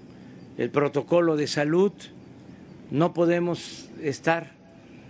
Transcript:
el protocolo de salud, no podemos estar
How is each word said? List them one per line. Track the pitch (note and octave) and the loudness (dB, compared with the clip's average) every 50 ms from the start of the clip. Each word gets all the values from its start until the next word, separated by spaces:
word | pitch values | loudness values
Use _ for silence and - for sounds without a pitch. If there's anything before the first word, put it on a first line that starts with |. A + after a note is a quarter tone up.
| - - - - - - - - - - - - | -20 -20 -20 -20 -20 -20 -18 -18 -18 -12 -4 -2
el | B2 A#2+ | -2 0
protocolo | - C#3 C#3+ C#3 - C#3+ - - E3 F3 E3+ E3 D#3 | 2 2 2 2 0 -2 0 4 4 4 4 4 2
de | D3+ D3 A#2+ | 2 0 0
salud, | - D3+ D3 D3+ D#3+ F3+ G3 G3+ - - - - - - - - - - - - - - - - - - - - | 0 0 2 2 4 4 4 2 0 -4 -18 -18 -18 -20 -20 -20 -20 -20 -20 -20 -20 -20 -20 -20 -20 -18 -12 -4
no | - C#3 E3 F3 - | 0 2 2 2 4
podemos | E3+ F3 E3 F3 F3 F3 F3 E3 - - - - - - - - - | 2 4 4 4 2 2 0 -2 -4 -8 -12 -12 -14 -16 -16 -12 -6
estar | E3 D3 B2+ - - E3 E3 E3+ E3+ - - - - - - - - - - - - - | -4 -4 -4 0 2 2 2 0 -2 -10 -18 -20 -20 -20 -20 -20 -20 -20 -20 -20 -20 -20